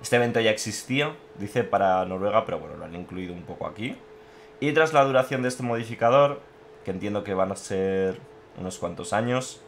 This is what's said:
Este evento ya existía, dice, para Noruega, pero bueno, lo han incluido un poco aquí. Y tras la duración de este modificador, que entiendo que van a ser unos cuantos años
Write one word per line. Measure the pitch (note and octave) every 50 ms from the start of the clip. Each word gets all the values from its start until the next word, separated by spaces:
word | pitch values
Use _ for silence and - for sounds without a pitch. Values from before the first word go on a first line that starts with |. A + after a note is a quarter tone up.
Este | B2 - B2
evento | A#2+ A#2+ A#2+ A2+ A#2
ya | A2+ A2
existía, | G#2+ G#2+ - A2 G2+ - - - B2+ C#3 D3 D#3 D#3 - - - - -
dice, | G2 G2+ - B2+
para | A2 F#2+ - G2 G2 F#2+ F#2 F#2 F#2
Noruega, | F2+ F#2 F#2 G2 G2+ G#2 A2 G#2+
pero | - F2 D#2
bueno, | D#2 D#2 D2+
lo | E2 E2+
han | D#2+ E2+
incluido | F2 F2 - F2+ F#2 F#2 F2
un | F2 F2
poco | E2 - F2 - E2+
aquí. | D#2+ D#2+ - A2 C3 B3 - - - - - - - - - - - - -
Y | - D3
tras | D3+ D#3 D#3+ D#3
la | D3+ C#3+ C#3
duración | C3+ C3 C3 B2+ C3 C#3 B2+
de | B2 B2+
este | B2+ -
modificador, | B2+ A#2+ A#2 A#2 A#2 A2 A#2 - A2+ A#2 B2 C#3 C#3+ C#3+ C#3+ - - - - - - - - - -
que | -
entiendo | F#2 F#2 F#2 G#2 G#2 G#2 F#2
que | G#2 G2
van | F#2 F#2+ F#2+
a | G2
ser | - - - G2+ F#2+ F#2+ F#2+ F#2+ F#2+ F#2+ F#2+ F2+ - - - - - - - - -
unos | F2+ F#2 F#2 -
cuantos | - E2+ F2 - - -
años | - G#2 A#2 A#2+ B2 B2+ B2 - - - -